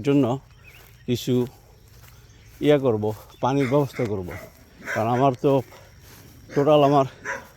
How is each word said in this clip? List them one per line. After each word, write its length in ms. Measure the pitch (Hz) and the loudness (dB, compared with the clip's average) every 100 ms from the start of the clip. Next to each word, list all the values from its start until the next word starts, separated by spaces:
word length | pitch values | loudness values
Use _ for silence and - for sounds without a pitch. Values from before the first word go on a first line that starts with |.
| 123 | 0
জন্য 180 | 143 117 135 - - - - - - - | 2 2 -2 -8 -20 -20 -20 -20 -16 -6
কিছু 240 | 120 - 123 123 - - - - - - - - - - - 143 | -4 0 -2 -2 -8 -20 -20 -20 -20 -20 -20 -20 -20 -20 -4 2
ইয়ে 120 | 147 131 | 2 2
করব, 180 | 107 107 104 - - | 0 -2 -6 -16 -6
পানির 240 | 127 139 127 | -2 0 0
ব্যবস্থা 300 | 147 135 - 113 | 0 -2 -6 -6
করব। 180 | 101 90 90 - - - - - | -6 -8 -14 -18 -20 -20 -20 -8
কারণ 160 | 117 110 123 | -4 -2 2
আমার 160 | 139 123 | 0 2
তো 80 | 147 135 - - - - - - - - - | 0 0 -2 -18 -20 -20 -20 -20 -20 -20 -8
টোটাল 280 | 147 143 151 139 | -2 4 4 6
আমার 160 | 143 131 - - - - | 4 0 -6 -12 -12 -14